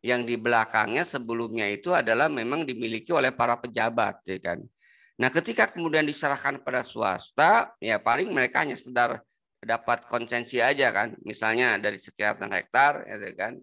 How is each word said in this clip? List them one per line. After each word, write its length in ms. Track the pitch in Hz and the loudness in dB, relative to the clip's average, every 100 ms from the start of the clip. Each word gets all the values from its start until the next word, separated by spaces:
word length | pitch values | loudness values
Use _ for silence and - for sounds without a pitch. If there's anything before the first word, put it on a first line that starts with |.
Yang 320 | 113 123 120 | 0 -2 0
di 20 | 117 | -2
belakangnya 640 | 117 117 110 113 107 123 170 | 2 2 4 2 2 0 -2
sebelumnya 600 | 139 117 113 117 113 104 | -6 -6 -4 -4 -2 -2
itu 240 | 104 175 | -2 0
adalah 320 | 180 120 113 156 | 0 2 2 2
memang 400 | 143 117 147 151 | 0 -4 -4 -4
dimiliki 480 | 120 113 113 110 | -4 -4 -6 0
oleh 160 | 170 131 | 2 2
para 240 | 131 120 | 2 0
pejabat, 640 | 120 123 113 113 117 104 98 - | 0 -2 -2 0 0 -2 -2 -10
ya 140 | 95 | -8
kan. 160 | 87 85 - _ _ _ _ | -6 -6 -8 _ _ _ _
Nah, 160 | - 127 | -2 0
ketika 400 | 143 170 226 220 | 0 -2 0 0
kemudian 320 | 175 165 156 | 0 0 0
diserahkan 560 | 151 147 147 139 139 139 | 0 -2 -2 -2 -4 -6
pada 240 | - 127 | -4 -4
swasta, 880 | 127 - 110 92 - - 160 226 - - | -4 -2 -2 -2 -6 2 6 6 2 -6
ya 240 | 107 107 | -2 0
paling 240 | - 120 190 | 2 0 0
mereka 320 | 165 156 - 156 | 0 0 0 -2
hanya 80 | |
sekedar 480 | 139 - 123 120 139 _ _ _ _ | -6 -4 0 0 0 _ _ _ _
dapat 480 | 113 117 - 120 - | -4 -4 0 -2 0
konsensi 480 | 120 113 120 117 123 | -6 -2 -4 -2 2
aja 320 | 120 139 131 | 2 4 2
kan. 240 | 98 110 - | 2 -2 -4
Misalnya 560 | - 104 110 113 127 101 | -12 -2 0 2 2 2
dari 240 | 104 101 | -2 -4
sekian 480 | - _ 104 110 104 | -14 _ -2 -2 -4
hektar, 560 | 95 - 120 143 147 - | -6 0 4 4 2 -8
ya 240 | 104 92 | -12 -12
kan. 240 | 78 104 123 | -6 -8 -8